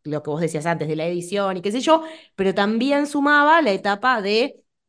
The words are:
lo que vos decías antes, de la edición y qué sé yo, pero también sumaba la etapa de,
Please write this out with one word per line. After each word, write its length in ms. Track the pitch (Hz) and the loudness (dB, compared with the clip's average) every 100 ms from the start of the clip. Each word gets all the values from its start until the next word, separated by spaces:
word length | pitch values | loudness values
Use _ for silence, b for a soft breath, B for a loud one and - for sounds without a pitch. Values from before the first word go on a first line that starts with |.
lo 180 | 151 147 | -8 -6
que 80 | 151 | -4
vos 100 | 147 | -4
decías 260 | 165 160 165 | -4 -4 -4
antes, 220 | 165 156 | -4 -4
de 80 | 156 | -4
la 100 | 165 | -4
edición 500 | 175 175 202 196 185 | -6 -6 -4 -4 -4
y 40 | |
qué 120 | 196 | -4
sé 80 | 240 | -2
yo, 220 | 320 320 320 B B - | 2 2 2 B B -2
pero 180 | 190 | 0
también 520 | 185 202 226 269 285 294 | 0 0 0 0 0 0
sumaba 540 | 294 285 294 294 330 | 0 2 4 6 4
la 100 | 262 | 4
etapa 500 | 196 202 202 254 240 | 0 -2 0 0 0
de, 380 | 196 220 269 - _ _ | 0 0 0 -4 _ _